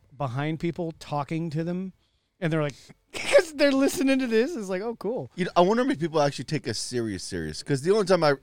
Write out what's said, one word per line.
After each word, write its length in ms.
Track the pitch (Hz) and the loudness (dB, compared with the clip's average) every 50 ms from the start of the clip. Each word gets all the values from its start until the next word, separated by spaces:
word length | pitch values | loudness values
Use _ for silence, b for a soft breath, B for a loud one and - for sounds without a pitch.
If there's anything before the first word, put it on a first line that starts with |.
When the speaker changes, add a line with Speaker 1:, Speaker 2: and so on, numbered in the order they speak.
| - _ 139 | -10 _ -10
Speaker 1:
behind 420 | 120 143 131 117 139 147 156 160 - | -8 -6 -6 -4 -4 -4 -4 -4 -4
people 340 | 170 170 - - 170 165 160 - | -4 -6 -4 -6 -8 -8 -10 -12
talking 500 | - - 147 147 143 - 165 160 170 170 | -10 -6 -4 -4 -4 -4 -4 -4 -4 -4
to 140 | 143 160 165 | -4 -4 -4
them, 280 | 175 175 180 190 190 - _ _ _ _ _ _ _ _ _ | -4 -4 -6 -6 -10 -12 _ _ _ _ _ _ _ _ _
and 140 | 185 160 165 | -2 -2 0
they're 80 | 156 | 0
like, 140 | 151 143 - - - - - | 0 -2 -4 -10 -16 -20 -20
<laughs> 180 | _ _ _ - | _ _ _ -12
'cause 400 | - - - - 571 370 330 302 | -8 0 4 4 4 4 4 2
they're 180 | 269 302 285 | 2 2 4
listening 480 | 269 269 277 - - 370 269 269 269 262 | 4 4 2 2 2 2 2 2 2 2
to 80 | 262 | 2
this. 280 | 240 226 220 240 320 349 | 2 2 2 2 2 -2
It's 140 | 240 202 185 | -6 -6 -6
like, 120 | 190 180 | -6 -4
"Oh, 140 | 214 240 226 | -4 -6 -6
cool." 340 | - - 196 262 214 131 - - | -6 -6 -4 -4 -4 -6 -8 -6
Speaker 2:
You 100 | 175 180 | -4 -4
know, 60 | - - | 2 4
I 40 | 170 | 4
wonder 280 | 180 185 226 233 254 269 | 6 6 4 4 2 0
if 100 | - 139 | 0 -2
people 220 | 165 160 151 156 | -2 0 2 2
actually 240 | 143 143 - - 127 | 2 2 0 -4 -6
take 220 | - 160 139 - 135 | -6 -6 -4 -4 -4
us 80 | 110 | -6
serious, 460 | - - - 127 120 113 110 98 90 - | -6 -6 -6 -4 -4 -2 -2 -4 -6 -8
serious. 400 | - 98 87 80 78 78 - - | -8 -6 -6 -6 -6 -8 -8 -4
'Cause 180 | - 143 131 | -2 -2 0
the 100 | 139 180 | 2 2
only 140 | 202 220 196 | 2 4 4
time 180 | 165 190 170 160 | 4 2 4 4
I, 120 | 147 139 - | 4 2 2